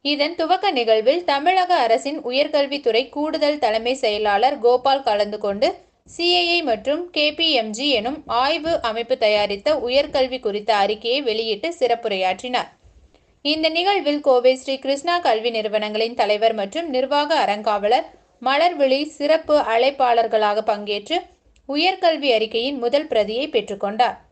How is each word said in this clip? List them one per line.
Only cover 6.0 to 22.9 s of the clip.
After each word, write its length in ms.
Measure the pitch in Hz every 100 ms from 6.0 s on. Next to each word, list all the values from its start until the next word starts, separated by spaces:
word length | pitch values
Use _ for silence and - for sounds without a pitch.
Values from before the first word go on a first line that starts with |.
| -
சி 140 | - 339 349
ஐ 40 | 349 339
ஐ 20 | 302
மற்றும் 340 | 214 269 302 349 311
கே 100 | 294 302
பி 100 | 330 269
எம் 100 | 220 214
ஜி 100 | 285 240
எனும் 220 | 226 302 - 226
ஆய்வு 280 | 269 330 311 339 233
அமைப்பு 260 | 220 233 262
தயாரித்த 520 | 214 208 208 202 294 311 240
உயர்கல்வி 520 | 262 294 285 262 254 220
குறித்த 260 | 208 208 214
அறிக்கையை 360 | 202 214 233 262 262
வெளியிட்டு 420 | 214 226 208 330 339
சிறப்புரையாற்றினார். 920 | 240 233 233 190 185 190 247 247 - _ - _ _ _ _ _ 285
இந்த 120 | 311 311 320
நிகழ்வில் 440 | 370 392 285 294 294
கோவை 260 | 247 247 262
ஸ்ரீ 140 | 262 269 269
கிருஷ்ணா 320 | 277 339 349 330
கல்வி 240 | 220 233 226
நிறுவனங்களின் 600 | 214 214 214 214 226 247
தலைவர் 340 | 208 208 226 220
மற்றும் 260 | 196 302 339 254
நிர்வாக 340 | 269 285 294 311
அறங்காவலர் 640 | 196 208 214 208 208 262 330 - _ _ 247
மலர்விழி 540 | 277 339 330 269 269 302 -
சிறப்பு 400 | 285 320 320 294 220
அழைப்பாளர்களாக 880 | 226 262 277 254 233 226 220 208 208 214
பங்கேற்று 480 | 208 208 202 202 339 370 _ _ _ - 285
உயர்கல்வி 560 | 349 381 349 311 277 220
அறிக்கையின் 440 | 220 226 254 277
முதல் 220 | 233